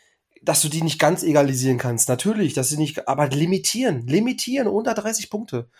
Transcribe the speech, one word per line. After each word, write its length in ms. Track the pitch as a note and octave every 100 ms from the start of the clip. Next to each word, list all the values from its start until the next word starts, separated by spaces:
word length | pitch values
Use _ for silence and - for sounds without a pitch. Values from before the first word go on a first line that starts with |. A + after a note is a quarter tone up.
| _ _ _ _
dass 200 | - -
du 80 | D3+
die 120 | D#3+
nicht 180 | E3 -
ganz 240 | D3+ F3+
egalisieren 540 | E3 D3 C#3+ B2+ C3 B2
kannst. 320 | B2 A#2 -
Natürlich, 440 | B2 G3+ G#3+ D#3
dass 160 | C#3 C3
sie 80 | D3+
nicht, 300 | D3+ - -
aber 200 | C3+ C#3+
limitieren, 800 | C#3+ E3+ F#3+ - A3 B3+ C3 B2
limitieren 600 | E3+ A#3+ - A#3+ C4+ A3+
unter 260 | G3 A#3
dreißig 360 | A3 G#3 A3 -
Punkte. 400 | G#3 A#3 A#2+ A#2+